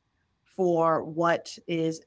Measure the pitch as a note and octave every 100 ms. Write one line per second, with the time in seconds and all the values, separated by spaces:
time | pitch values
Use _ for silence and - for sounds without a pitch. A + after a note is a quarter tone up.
0 | _ _ _ _ _ - F3+ E3+ E3 D#3
1 | D#3 D#3+ E3+ E3 - - - E3 D#3+ D#3+